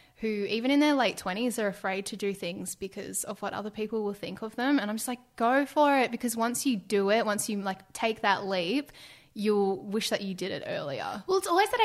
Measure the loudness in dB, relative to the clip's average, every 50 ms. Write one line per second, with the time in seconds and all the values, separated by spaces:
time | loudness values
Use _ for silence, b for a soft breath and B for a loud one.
0 | B B B B -4 -2 -2 -2 -2 -2 -2 0 2 4 4 6 6 6 4 4
1 | 2 2 0 -2 -6 -6 -4 -2 -2 -2 0 0 -2 -2 -2 -4 -4 -4 -4 -4
2 | -4 -6 -6 -4 -4 -4 -4 -4 -6 -8 -6 -8 -8 -10 -10 -10 -10 -10 -10 -10
3 | -10 -8 -6 -6 -6 -6 -8 -8 -6 -6 -6 -6 -8 -8 -6 -6 -6 -4 -4 -2
4 | -2 -4 -4 -6 -8 -10 -8 -8 -10 -10 -6 -2 0 2 2 2 2 0 -4 -4
5 | -4 -6 -6 -8 -10 _ _ 0 2 4 4 4 2 2 4 4 6 6 6 6
6 | 4 2 0 -2 -2 -2 0 0 0 0 0 0 0 0 0 0 0 0 2 4
7 | 4 4 4 4 4 2 0 -2 -2 -2 -4 -2 -2 -4 -6 -6 -10 -16 -8 -4
8 | -2 -2 -2 2 2 2 2 2 0 0 0 0 0 0 0 -2 -2 -4 -10 B
9 | B B B B B B B -2 0 2 4 4 4 2 0 -2 -4 -4 -4 -2
10 | -2 -2 -2 -2 -4 -4 -6 -4 -6 -6 -6 -6 -6 -6 -6 -4 -4 -6 -6 -6
11 | -6 -6 -8 -6 -2 0 0 0 2 2 4 4 4 4 2 2